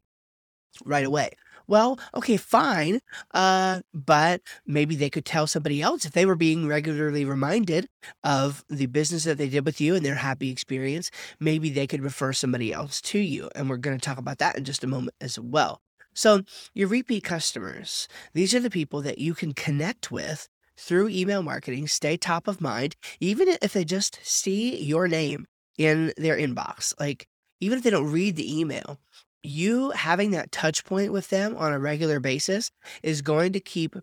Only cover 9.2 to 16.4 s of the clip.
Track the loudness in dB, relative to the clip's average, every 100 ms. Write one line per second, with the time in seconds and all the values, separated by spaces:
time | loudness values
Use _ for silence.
9.2 | 0 0 0 0 0 2 2 2 0 -2
10.2 | -2 -2 -4 -6 -6 -4 -2 -4 -6 -10
11.2 | -16 -4 0 0 0 0 -2 -2 -4 -2
12.2 | -2 0 0 0 -2 -4 -6 -8 -2 0
13.2 | 0 -2 -8 -6 -4 -2 -4 -4 -4 -6
14.2 | -6 0 0 0 -6 -6 -4 -4 -4 -8
15.2 | -10 -10 -2 0 0 -2 _ _ _ 2
16.2 | 6 6